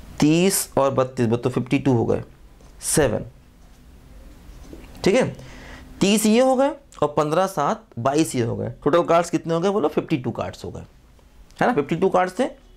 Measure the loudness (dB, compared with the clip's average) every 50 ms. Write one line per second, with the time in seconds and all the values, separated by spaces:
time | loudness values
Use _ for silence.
0 | -18 -12 -4 0 2 4 4 4 4 2 2 0 -4 -2 0 0 0 2 2 2
1 | 0 0 0 0 0 2 0 0 0 -2 -2 -2 -2 0 0 0 2 2 2 2
2 | 2 0 0 -2 -4 -8 -16 -20 -20 -20 -20 -20 -20 -20 -20 -12 -8 -2 2 2
3 | 2 2 2 -2 -6 -8 -16 -20 -20 -20 -20 -20 -20 -20 -20 -20 -20 -20 -20 -20
4 | -20 -20 -20 -20 -20 -20 -20 -20 -20 -20 -20 -20 -20 -20 -20 -20 -20 -20 -8 -2
5 | 0 2 4 4 2 0 -2 -8 -14 -18 -20 -20 -18 -18 -18 -20 -20 -16 -6 0
6 | 2 2 4 4 4 4 4 6 4 4 4 4 2 0 0 -4 -12 _ -6 -2
7 | -2 -2 0 0 -2 0 0 0 0 0 0 -2 -2 -2 -2 -4 -8 -14 -8 -4
8 | -2 0 2 2 2 0 0 -2 -2 -2 -2 -4 -6 -8 -6 -4 -2 2 2 2
9 | 2 4 2 2 2 0 -2 -4 -2 -2 -2 0 0 0 0 0 0 -2 -2 -2
10 | -4 -2 -2 -4 -2 -4 -6 -6 -6 -8 -8 -12 -12 -14 -12 -14 -16 -18 -20 -20
11 | -20 -20 -20 -20 -20 -20 _ -20 -20 -12 -6 -2 -2 0 0 0 -2 -2 -2 -2
12 | 0 0 2 2 0 0 -2 -4 -4 -4 -6 -10 -20 -20 -20